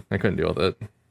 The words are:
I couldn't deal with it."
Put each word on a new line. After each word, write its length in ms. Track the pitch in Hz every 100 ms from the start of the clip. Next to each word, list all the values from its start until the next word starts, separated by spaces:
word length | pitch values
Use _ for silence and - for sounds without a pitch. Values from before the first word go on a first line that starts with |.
| -
I 60 | 101
couldn't 220 | 107 87
deal 160 | 85
with 40 | 85
it." 240 | 90 - 107 _ _